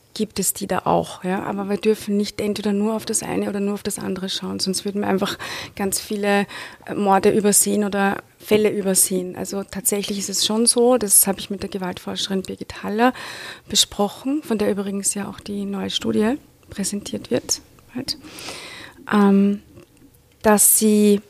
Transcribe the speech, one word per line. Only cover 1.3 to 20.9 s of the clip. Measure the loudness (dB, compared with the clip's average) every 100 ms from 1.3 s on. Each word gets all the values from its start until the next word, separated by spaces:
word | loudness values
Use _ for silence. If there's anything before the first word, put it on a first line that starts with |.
| -4
aber | -4 -6 -4
wir | -2
dürfen | 0 -2 0 -2
nicht | -2 -2
entweder | -4 -2 -2
nur | 0 0
auf | -2 -4
das | -4
eine | -2 -2 -2
oder | -2
nur | -2
auf | -4
das | -6 -6
andere | -6 -6 -6
schauen, | -6 -6 -4
sonst | -2 -2
würden | -4 -4
wir | 0
einfach | 0 0 -4 -10 -12 -12 -6
ganz | -4 -4
viele, | -4 -2 2 2 0 -6 -16 -16
äh, | -10
Morde | -2 2 4 6
übersehen | 4 4 4 4 2
oder | 0 0 0 0 -6 _
Fälle | 0 2 4
übersehen. | 2 0 2 2 0 -4 -8
Also | -6 -6
tatsächlich | -6 -6 -2 -2 -2 -4
ist | -4
es | -2
schon | 0 2 2
so, | 4 4 4
das | 4 2 2
habe | 0
ich | -6
mit | -8
der | -6
Gewaltforscherin | -6 -6 -8 -8 -8 -4 -4
Birgit | -4 -10 -12 -10
Haller | -6 2 2 2 -8 -14 -14 -16 -2
besprochen, | 0 0 0 -2 -2 -4 -4
von | -2 0
der | 0
übrigens | 0 -4 -4 -4
ja | -4 -6
auch | -10
die | -10 -8
neue | -6 -6 -4
Studie | -4 0 2 2 0 -6 _ -14
präsentiert | -6 -4 -4 -6 -8 -2
wird, | -4 -2 -6 -6 -20 -14
halt, | -10 -8 -8 -12 -16 -14 -14 -14 -16 -18 -18 0
ähm, | 4 6 6 6 2 -6 -20 -20 _ -20 _ _ _
dass | 4 6 6 6
sie, | 6